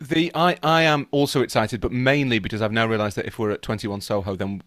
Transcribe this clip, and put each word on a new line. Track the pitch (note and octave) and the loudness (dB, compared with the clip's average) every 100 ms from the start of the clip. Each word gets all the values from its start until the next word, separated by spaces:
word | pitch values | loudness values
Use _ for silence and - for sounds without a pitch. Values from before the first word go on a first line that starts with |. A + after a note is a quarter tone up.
The, | C3+ E3 E3 | -4 0 0
I, | D#3 F3 - | 2 0 2
I | D#3 E3 | 2 4
am | D#3+ D3 C3 | 4 2 0
also | C#3+ C#3+ C#3+ | 0 2 2
excited, | B2 A#2 G#2+ A2+ | 2 2 0 0
but | A#2+ | -2
mainly | B2 C3 C#3+ C3+ A2 | 0 2 4 2 0
because | F#2+ G#2+ | -2 -2
I've | G#2+ | 0
now | A2+ A2+ | 0 0
realised | A2 G#2 A2+ | 0 -2 -2
that | |
if | - - | -6 -4
we're | G#2+ | -2
at | G2+ | -2
twenty-one | - G#2+ G#2+ G2+ | -4 -4 -4 -6
Soho, | - G#2 F#2+ | -2 -2 -2
then | F#2 G2 G2 | -4 -4 -6